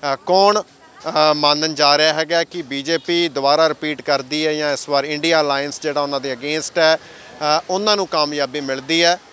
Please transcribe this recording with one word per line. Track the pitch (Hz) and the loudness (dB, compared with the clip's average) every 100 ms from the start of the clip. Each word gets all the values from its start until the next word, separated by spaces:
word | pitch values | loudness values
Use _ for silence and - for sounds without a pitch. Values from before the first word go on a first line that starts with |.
| 147 | -2
ਅ, | 139 | -4
ਕੌਣ, | - 185 202 208 | 2 4 4 2
ਅ, | 208 - - - 156 156 156 | -4 -20 -20 -14 -4 2 2
ਮਾਨਣ | 151 147 147 160 | 4 2 0 -2
ਜਾ | 147 147 147 | 0 2 4
ਰਿਹਾ | 156 | 4
ਹੈਗਾ, | 156 156 170 | 0 0 0
ਕਿ | 165 175 | -2 -8
ਬੀਜੇਪੀ | 139 139 139 165 - 170 170 | -8 -8 -2 -4 0 -2 0
ਦੁਬਾਰਾ | 139 139 151 160 | 0 2 4 2
ਰਿਪੀਟ | 147 151 143 | 0 -6 -6
ਕਰਦੀ | 139 139 131 151 156 | -2 -2 -2 -4 -2
ਹੈ | |
ਜਾਂ | 151 147 | -2 -2
ਇਸ | 139 - | -4 -2
ਵਾਰ | 143 | -2
ਇੰਡੀਆ | 139 147 160 160 | -2 -2 2 2
ਅਲਾਇੰਸ | 147 139 143 139 | 2 0 -4 -6
ਜਿਹੜਾ | 156 143 | -4 -2
ਉਹਨਾਂ | 143 139 | -2 -4
ਦੇ | 135 | -6
ਅਗੇਂਸਟ | 123 139 156 147 - | -8 -6 -6 -4 2
ਹੈ, | 160 160 | 2 2
ਅ, | - - - - 151 156 - | -4 -20 -20 -6 0 0 0
ਉਹਨਾਂ | 185 208 208 | -2 0 0
ਨੂੰ | 185 | 0
ਕਾਮਯਾਬੀ | 165 147 147 139 147 | -2 -2 -2 -4 -4
ਮਿਲਦੀ | 139 135 135 165 | -6 -6 -2 0
ਹੈ। | 170 180 - | 2 0 -6